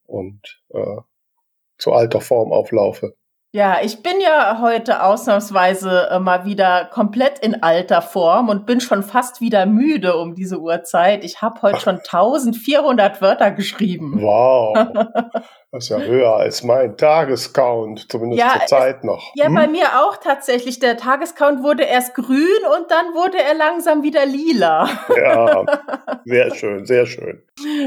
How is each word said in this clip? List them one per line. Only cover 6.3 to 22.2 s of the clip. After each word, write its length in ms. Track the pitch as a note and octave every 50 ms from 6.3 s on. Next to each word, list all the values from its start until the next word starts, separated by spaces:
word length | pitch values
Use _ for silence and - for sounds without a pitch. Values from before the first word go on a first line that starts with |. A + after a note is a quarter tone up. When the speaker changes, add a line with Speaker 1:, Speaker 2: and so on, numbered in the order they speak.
| F3+ F#3 F3+
Speaker 2:
wieder 400 | G3+ G3+ G3 F#3+ F#3 F3+ F3+ F3 -
komplett 480 | - A#3+ G#3+ G#3+ G#3 B3 B3+ C#4+ C#4+ -
in 240 | - G#3+ - - -
alter 360 | E3 E3 F3 F3+ F3+ F#3+ E3+
Form 480 | E3+ - - G3 E3+ E3 F3+ A3 B3 A3
und 160 | G#3 G3 G#3
bin 140 | - B3 B3
schon 220 | - - A3 G3
fast 380 | G3 - - C4 B3+ B3+ - -
wieder 260 | A#3 A3+ G#3+ G3+ F#3
müde 500 | G3 G#3+ A3 C4+ D#4 D4+ A#3 F#3+ F3+ F3
um 200 | D#3+ E3+ E3+ E3+
diese 240 | F3+ F#3+ F3+ F#3 E3
Uhrzeit. 640 | D#3 E3 E3+ F3 E3+ - - F3 F3 F#3+ G#3 G3+ G3
Ich 180 | E3+ - -
hab 200 | - A3+ A3+ -
heute 180 | - G3+ G3+ -
schon 180 | - G#3 F#3 F3
Speaker 1:
<laughs> 40 | -
Speaker 2:
tausendvierhundert 1160 | - - F3 F#3+ A#3 C#4+ D#4 C4 A#3 A3+ - - - D4 C#4+ D4 D4 B3+ A3+ G3 G3+ - -
Wörter 280 | F#3+ G3 A3+ - B3 G3+
geschrieben. 680 | - - F#3+ - - - - F#3 F3+ D#3 D#3+ C#3+ - -
Speaker 1:
Wow. 560 | G#2 G#2+ G#2 A2+ B2 C3 C3 B2 A2+ G#2+ G#2+
Speaker 2:
<laughs> 640 | A3 A3+ A#3 - G#3 A3+ A#3 - A#3 A#3 - - A3+ - - - _ _ _
Speaker 1:
Das 120 | - B2+ B2
ist 60 | -
ja 80 | A2 G#2
höher 340 | - G#2+ A#2+ C3 B2+ A#2 A2
als 300 | G#2 G2+ G#2+ - - -
mein 320 | A#2+ A#2+ C3+ C3 A2+ G#2
Tagescount, 1120 | - D3+ D3+ D3+ E3 D#3+ C#3 B2+ A#2 - - - - C3 B2 A#2+ A2+ A2+ A2 A2+ A2 - -
zumindest 300 | - A2+ A2+ A#2+ A#2+ E3
Speaker 2:
Ja, 140 | A#3 B3 C4
Speaker 1:
zur 80 | - -
Speaker 2:
es, 60 | -
Speaker 1:
Zeit 340 | C#3+ C3+ B2+ C3 C3+ - -
noch. 180 | G#2 G2 - - - -
Speaker 2:
ja, 80 | C#4 D4
Speaker 1:
Hm? 80 | D#4 -
Speaker 2:
bei 140 | E4 D#4 D4+
mir 180 | D#4 F4 D#4 C4+ - B3+
auch 160 | D4+ G4+ G4
tatsächlich. 640 | - - E4+ C#4 C#4 - - B3 B3 A#3+ C4 B3 -
Der 160 | C4+ A#3+ A3+
Tagescount 680 | A#3 A#3 B3+ C4+ C#4 E4 - - - C#4+ C#4+ C#4+ B3+
wurde 220 | B3+ D4 D4 B3 D4
erst 300 | - B3 B3 B3 B3 -
grün 200 | -